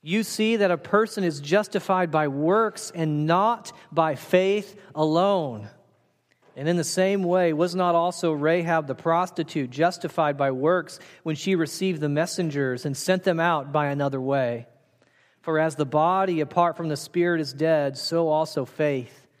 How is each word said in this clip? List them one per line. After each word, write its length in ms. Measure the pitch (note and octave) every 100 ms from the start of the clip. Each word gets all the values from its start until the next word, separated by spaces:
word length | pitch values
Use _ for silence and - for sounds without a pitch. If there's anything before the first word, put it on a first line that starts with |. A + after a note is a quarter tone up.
You 200 | D3 G3+
see 360 | G#3+ - A3 A3+
that 120 | G3+
a 80 | E3+
person 460 | - G#3 A3 G#3+
is 180 | F3+ D3
justified 680 | C#3+ F#3+ G3+ G3+ - F#3 F3
by 160 | D#3 D3+
works 640 | C#3 D#3 G3+ A3 G#3 -
and 320 | E3+ D#3+ D3+ D3+
not 460 | F3 G#3+ A#3 - - -
by 220 | D3 D#3+
faith 680 | C#3 - F3+ F#3+ G#3 G3 - -
alone. 720 | - D#3 D#3+ G3 G3 D3 A2 G#2 - _ _ _ _ _ _ _ -
And 140 | D3
in 80 | F3
the 60 |
same 400 | D#3 - F#3+ G3+
way, 300 | F3+ F3+ F3
was 200 | D3+ F3
not 220 | F3+ F3+ E3+
also 360 | F3 F3 E3+
Rahab 540 | D3+ D3+ E3+ E3+ E3 D3
the 80 |
prostitute 800 | C3 E3+ E3 F3+ - D#3+ D#3+ C#3
justified 680 | B2+ E3 F3+ D#3+ - D3+ C#3+
by 140 | C#3
works 480 | C3 D3 F3+ D#3+ - - -
when 120 | E3 D3+
she 200 | - F#3
received 460 | D#3 - F#3+ E3
the 60 | D3
messengers 760 | C#3+ E3+ - E3+ C#3+ C3+ B2 D3+
and 100 | C3+
sent 280 | - F#3
them 160 | F#3 E3
out 320 | E3 D#3+ C#3
by 160 | D3 D3
another 340 | C#3+ C#3 C3+
way? 460 | C3 C#3 B2 A#2+ A#2 _ _ _ _ _ _ _
For 160 | - D#3
as 180 | D#3+ D3
the 120 | C#3+
body 520 | D3+ D#3+ F#3+ F#3+ E3+
apart 380 | D3 - F3 D#3+
from 100 | E3
the 100 | C#3+
spirit 440 | - F3 F3 E3+
is 100 | C#3+
dead, 460 | C3+ D#3+ D#3+ C#3+ C3+
so 300 | - E3 E3
also 360 | D3+ D#3 -
faith 640 | B2+ - D3+ C3+ A#2+ - _ _